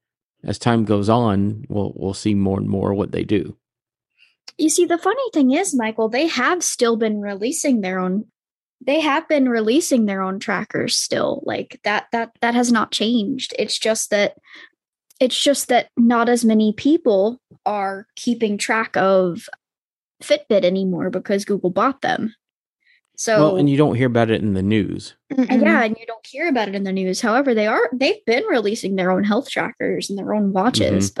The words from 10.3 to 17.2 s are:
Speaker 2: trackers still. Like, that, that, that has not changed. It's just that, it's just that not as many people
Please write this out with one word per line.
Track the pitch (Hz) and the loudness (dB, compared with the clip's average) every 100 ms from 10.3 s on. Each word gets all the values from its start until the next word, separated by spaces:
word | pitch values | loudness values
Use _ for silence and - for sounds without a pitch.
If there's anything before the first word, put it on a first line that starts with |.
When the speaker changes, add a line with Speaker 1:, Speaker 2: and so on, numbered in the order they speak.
| 190 | -6
Speaker 2:
trackers | - 175 220 - - - | -4 -6 -4 -4 -2 -2
still. | - - - - - | -2 -2 -2 -2 -4
Like, | 107 - - | -6 -8 -8
that, | 208 208 - | -4 -4 -2
that, | 233 226 _ | -4 -6 _
that | 233 | 0
has | 240 247 | 2 2
not | 233 - | 2 0
changed. | - 214 240 202 - - - | -2 0 0 -2 -4 -8 -6
It's | 214 - | -4 -2
just | 226 226 - | -2 -2 -2
that, | 208 202 - _ - - _ _ _ _ _ | 0 -2 -4 _ -20 -20 _ _ _ _ _
it's | 254 - | 0 2
just | 285 277 - | 0 0 2
that | 247 - - | 0 0 2
not | 233 240 233 | 4 4 2
as | 240 226 | 2 4
many | 220 214 | 4 4
people | 214 277 330 294 196 | 2 2 2 4 2